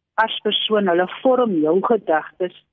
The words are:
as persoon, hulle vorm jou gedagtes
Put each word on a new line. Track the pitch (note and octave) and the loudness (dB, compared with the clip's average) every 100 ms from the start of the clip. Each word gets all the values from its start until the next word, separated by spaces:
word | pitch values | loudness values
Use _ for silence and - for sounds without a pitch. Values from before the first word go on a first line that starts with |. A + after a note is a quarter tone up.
| _ - | _ -2
as | A3 - | -2 -2
persoon, | G#3 G#3 - G#3+ F#3+ | -4 -4 0 0 2
hulle | E3+ F3+ - | 0 0 -2
vorm | C4 B3+ A#3+ E3+ | 2 2 2 0
jou | D#3 F#3 | 2 2
gedagtes | F#3+ A3+ - D#3 - - F3+ - _ | 0 0 0 -2 -4 -8 -8 -8 _